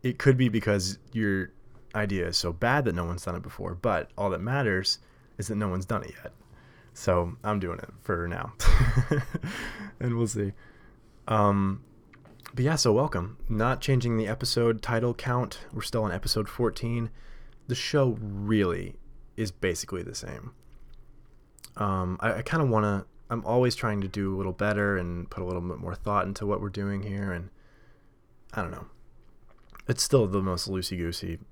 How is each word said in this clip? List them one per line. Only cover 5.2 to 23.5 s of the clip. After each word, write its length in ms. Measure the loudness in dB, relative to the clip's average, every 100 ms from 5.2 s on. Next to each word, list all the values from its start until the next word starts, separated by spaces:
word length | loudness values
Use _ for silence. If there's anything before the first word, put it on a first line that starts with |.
| -20 -8
is 100 | -4
that 80 | -2
no 120 | 0
one's 180 | -2 -2
done 180 | -4
it 120 | -4 -14
yet. 100 | -16 -18 -20 -20 -20 -20 -20
So 420 | -6 2 2 2 -4
I'm 160 | -2 -2
doing 180 | -2 -6
it 120 | -10 -14
for 260 | -4 -2 -2
now 260 | -4 -8 4 8 8 8 4 4 0
<laughs> 800 | 0 -6 -6 -8 -10 -10 -14 -6
and 180 | -2 0
we'll 80 | 0
see. 280 | 0 -4 -4 -16 -20 -20 -20 -20 -16 0
Um, 560 | 4 6 6 2 0 -8 -20 -20 -20 -20 -20 -10
but 120 | 0 2
yeah, 100 | 4
so 160 | 4
welcome. 460 | 4 4 -2 -6 -6 -2
Not 340 | 2 2 2
changing 360 | 2 2 2 0
the 100 | 0
episode 540 | -2 0 2 2 2
title 320 | 0 0 0
count. 460 | -2 -2 0 -2 -6 -10
We're 80 | -8
still 220 | -4 -2
on 80 | 0
episode 380 | -2 0 0 -2
fourteen. 600 | 0 0 0 -4 -2 -4 -8 -16 -16 -16 -18 -6
The 80 | -4
show 420 | 0 4 4 2
really 760 | -4 -4 2 4 4 2 -4 -12 -16 -18 -16 -6
is 140 | -6
basically 520 | -2 -2 -2 -4 -8
the 120 | -8 -10
same. 360 | -10 -12 -14 -16 -20 -20 -18 -20 -20 -20 -20 -20 -20 -20 -18 -4
Um, 400 | -2 0 -2 -2
I, 160 | -2 -2
I 60 |
kinda 240 | 0 2 4
wanna, 400 | 4 4 0 -4 -18 -6
I'm 160 | -6
always 300 | 2